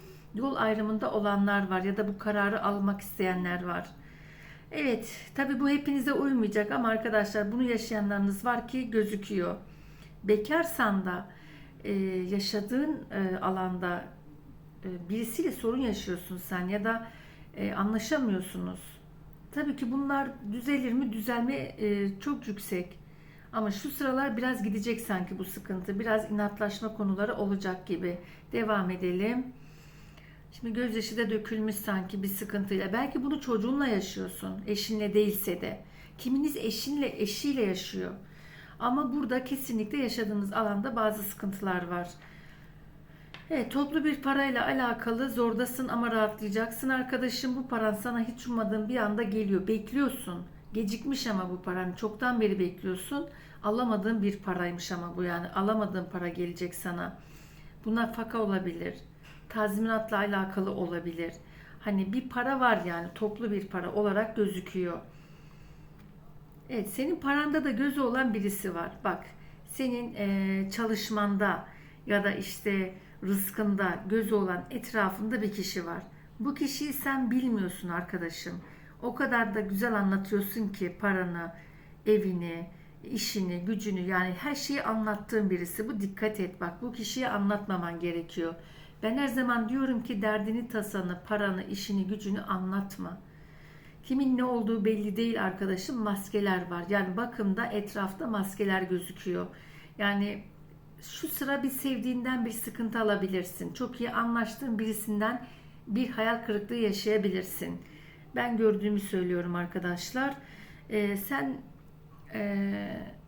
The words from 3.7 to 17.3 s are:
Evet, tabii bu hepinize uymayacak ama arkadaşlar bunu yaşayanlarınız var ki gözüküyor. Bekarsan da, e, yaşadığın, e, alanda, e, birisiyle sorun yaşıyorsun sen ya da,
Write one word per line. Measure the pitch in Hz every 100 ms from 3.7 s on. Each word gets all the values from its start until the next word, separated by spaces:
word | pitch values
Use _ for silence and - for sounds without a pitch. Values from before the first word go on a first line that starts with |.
| 175 - - - - - - - - -
Evet, | - 277 220 - - -
tabii | - 269 254
bu | 277
hepinize | 285 285 277 254
uymayacak | 277 277 254 208 208 208
ama | 254 233
arkadaşlar | 220 226 214 202 214 208
bunu | 240
yaşayanlarınız | 247 226 - 214 202 202 196 196
var | 247 240 240
ki | 262 226
gözüküyor. | 220 202 202 - 196 175 196 - - - - - -
Bekarsan | 190 208 214 320 330 - 220 196 185
da, | 180 - - - - - -
e, | 208 196 190 185 180
yaşadığın, | 196 - 208 202 254 311 277 -
e, | 202 190 185
alanda, | 185 185 185 180 180 175 - - - - - - - -
e, | 190 180 170
birisiyle | 220 233 - 339
sorun | - 226 254
yaşıyorsun | 247 196 - 175 - 180
sen | - 180 180
ya | 208
da, | 220 226 - - -